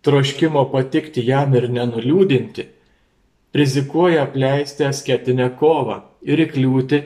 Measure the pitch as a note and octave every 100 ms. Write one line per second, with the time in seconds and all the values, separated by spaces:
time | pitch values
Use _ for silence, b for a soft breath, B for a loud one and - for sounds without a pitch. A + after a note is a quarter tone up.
0 | D#3 C#3 C3+ - D#3+ D3 C3 C3+ C3 D#3+
1 | D#3 B2+ A#2 C3+ C#3 B2 A#2+ B2 B2 A2+
2 | B2 F3+ F#3 B2+ A2+ - - _ _ _
3 | _ _ _ _ _ C#3 C#3+ C#3+ C#3 D#3+
4 | F3 D#3+ C3+ C3+ C3 C#3+ C#3+ - C#3 -
5 | - B2+ - B2+ B2 B2+ D#3 D#3 A#2 G2
6 | - _ - D3+ D#3+ C#3 C3 C3 C3 C#3+